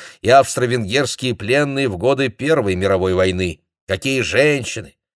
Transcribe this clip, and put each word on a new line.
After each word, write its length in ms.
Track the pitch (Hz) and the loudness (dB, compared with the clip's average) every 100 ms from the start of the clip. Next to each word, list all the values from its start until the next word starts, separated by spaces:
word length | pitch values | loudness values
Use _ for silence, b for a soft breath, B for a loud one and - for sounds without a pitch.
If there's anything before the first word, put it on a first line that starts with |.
| B B | B B
и 80 | 107 | 4
австро-венгерские 1040 | 135 123 - 123 123 95 127 131 - 127 | 4 4 0 -2 -2 -2 -2 -2 -4 -6
пленные 540 | 107 101 139 147 135 131 | -4 -2 0 0 -2 -4
в 100 | 90 | 0
годы 300 | 123 135 131 | 0 0 -2
Первой 460 | - 139 156 101 | -4 0 0 0
мировой 400 | 92 95 95 92 | 0 0 0 2
войны. 460 | 92 95 92 90 78 _ _ - | 2 2 0 -4 -6 _ _ -8
Какие 340 | 98 135 131 | -4 -2 -2
женщины, 760 | 101 104 147 143 110 - 82 _ _ | 0 2 2 2 -4 -10 -14 _ _